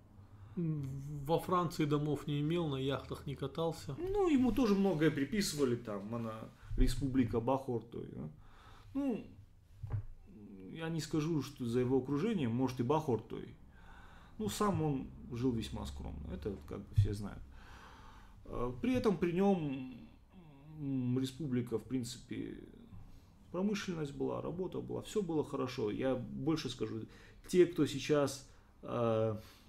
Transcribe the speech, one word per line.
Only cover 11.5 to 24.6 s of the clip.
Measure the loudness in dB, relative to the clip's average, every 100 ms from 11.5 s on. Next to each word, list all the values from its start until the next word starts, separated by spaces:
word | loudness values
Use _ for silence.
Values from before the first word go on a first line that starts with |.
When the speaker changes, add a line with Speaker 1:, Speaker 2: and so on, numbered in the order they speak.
| -4 0
Speaker 2:
за | 2
его | 4 4
окружением, | 2 0 2 2 2 2
может, | 2 2
и |
Бахор | 2 2 2 0
той. | -2 -10 -10 -14 -20 -20 -20 -18 -18 -20 -14 -4
Ну, | -2
сам | 2 2 4
он | 2 0 -4 -10 -8
жил | 0 2
весьма | 2 -2 -6 -6
скромно, | -8 -8 -8 -8
это | -6 -6 -6 -8
как | -10
бы | 0 4
все | 4
знают. | 2 -6 -10 -14 -16 -18 -18 -18 -18 -18 -20 -20 -18 -8
Э, | -4 -4 -2
при | 2
этом | 4 4 4
при | 2
нем, | 4 4 4 0 -4 -8 -12 -16 -20 -20 -20 -20 -20 -16 -8
м, | -2 0 2 2
республика, | 0 -4 -2 0 0 -2
в |
принципе, | -2 -2 -2 -8 -8 -6 -6 -8 -14 -18 -16 -16 -16 -18 -20 -20 -8
промышленность | -2 0 0 -2 -4 -4 -2
была, | -2 -2
работа | -4 -4